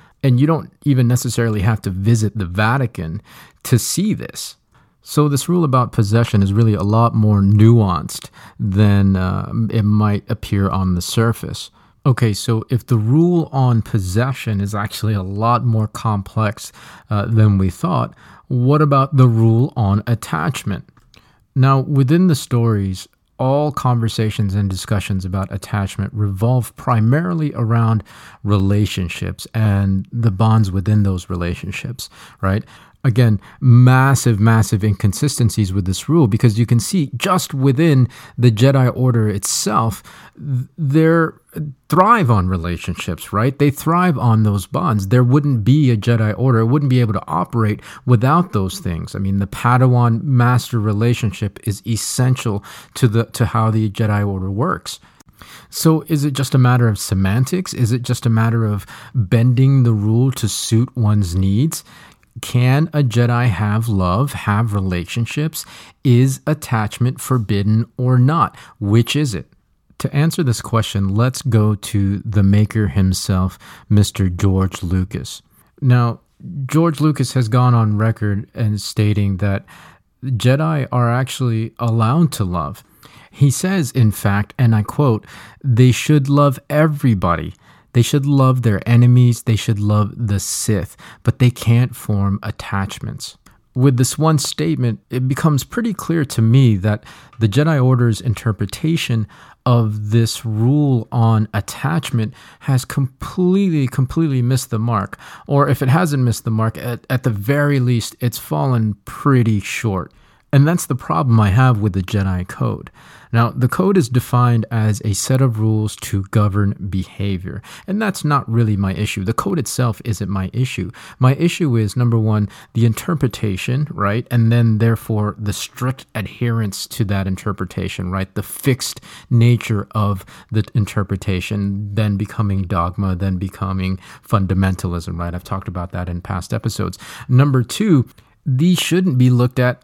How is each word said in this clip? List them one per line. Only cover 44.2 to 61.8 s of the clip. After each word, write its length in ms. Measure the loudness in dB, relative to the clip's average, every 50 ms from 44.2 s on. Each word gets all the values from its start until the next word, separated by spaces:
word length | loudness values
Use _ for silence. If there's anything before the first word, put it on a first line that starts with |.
| 2 2 2 4 2
those 220 | 2 0 -2 -4
bonds. 440 | -4 -6 -4 -2 0 -2 -2 0 0
There 140 | 2 2 4
wouldn't 420 | 4 2 2 2 0 -2 0 2
be 260 | 2 4 4 4 2
a 60 | 2
Jedi 360 | 0 0 0 0 0 0 -2 -2
Order. 220 | 0 0 2 2 2
It 80 | 2
wouldn't 220 | 2 0 0 0 2
be 120 | 2 2
able 100 | 2 0
to 160 | -2 -4 -6
operate 540 | -4 -4 -4 -4 -4 -2 -2 0 0 -2 -4 -8 -18 -18 -6 0
without 480 | 2 2 4 4 4 2 2 0 0 -2
those 260 | -2 -2 -2 -4 -6
things. 360 | -6 -6 -6 -6 -8 -8 -6
I 40 | -6
mean, 200 | -4 -2 -2 -2
the 80 | -2
Padawan 760 | -4 -6 -2 0 2 2 4 4 4 4 4 2 2 0 0 0
master 560 | 0 2 2 4 4 2 0 0 -2 -4 -2
relationship 800 | -2 0 0 0 0 0 0 0 -2 -4 -4 -4 -6 -6 -8 -8 -6
is 180 | -6 -6 -6 -4
essential 800 | -6 -6 -4 -4 -6 -2 0 0 0 0 0 -2 -4 -4 -4 -6 -10 -20 -20 -20 -14 -6
to 160 | 0 0 2
the, 160 | 2 0 -2
to 220 | -2 -2 -2 -2
how 220 | 0 0 0 0 0
the 200 | 0 0 0 -2
Jedi 360 | -2 -2 -2 0 0 0 0
Order 240 | -2 -2 -4 -4 -4
works. 520 | -4 -2 -2 -2 -4 -6 -8 -14 -16 -16 _ _ _ _ -20 _ -20 _ -20 -20 -20 -20 -20 -16
So 360 | -8 0 2 2 2 2 0
is 160 | -2 -2 -2 0
it 80 | -2
just 240 | -2 -2 -4 0 2
a 20 |
matter 300 | 4 4 4 4 4 2
of 100 | 2 0
semantics? 760 | -2 -4 -2 0 0 2 2 2 0 0 0 -2 -4 -4 -4 -4
Is 180 | -2 0 0
it 100 | 0 -2
just 240 | -2 -4 -4 -2 0
a 40 | 0
matter 340 | 2 2 2 2 0 0 0
of 220 | 0 -2 -4 -6 -10 -18 -20 -14 -6 -2
bending 680 | -2 0 2 2 2 4 4 4 4 4 4 4 4 4
the 100 | 2 2
rule 380 | 2 0 2 2 2 2 2
to 160 | 0 -2 -4
suit 480 | -4 -4 -4 -4 0 2 2 0 0 -2
one's 400 | -2 0 2 2 2 0 0 0
needs? 480 | 0 0 2 2 2 0 0 -2 -6